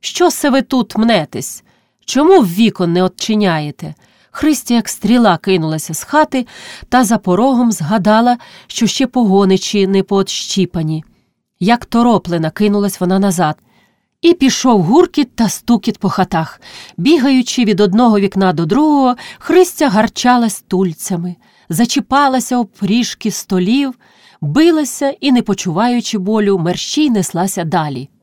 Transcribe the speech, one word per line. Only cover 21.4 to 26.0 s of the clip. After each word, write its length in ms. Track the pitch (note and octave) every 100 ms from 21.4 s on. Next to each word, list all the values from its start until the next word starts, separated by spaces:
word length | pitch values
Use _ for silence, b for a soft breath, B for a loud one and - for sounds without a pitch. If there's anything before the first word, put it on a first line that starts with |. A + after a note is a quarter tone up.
| b b b
зачіпалася 880 | D#3+ A#3+ - - C4+ C#4+ C4 - B3
об 100 | A3
пріжки 640 | _ G3 A3+ A#3 - A3
столів, 640 | - - F#3 F#3 B3+ C#4 B3 b b b b
билася 720 | D3 D#3+ E4 D#4+ C#4+ - C#4 -
і, 120 | C#4
не 100 | B3
почуваючи 760 | A#3 F#3+ F#3 D#3+ A#3+ A#3+